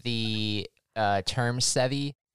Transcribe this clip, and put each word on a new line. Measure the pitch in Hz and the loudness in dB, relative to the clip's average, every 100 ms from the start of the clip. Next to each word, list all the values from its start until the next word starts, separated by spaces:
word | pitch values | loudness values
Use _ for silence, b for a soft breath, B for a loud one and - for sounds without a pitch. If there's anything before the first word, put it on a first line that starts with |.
the, | 120 113 113 110 107 104 - - _ 113 | -4 -2 0 0 0 -2 -4 -14 _ -2
uh, | 104 98 - | 2 2 0
term | - 120 123 | 0 0 2
Sevi, | - 135 127 139 143 - _ | 0 2 2 0 -4 -8 _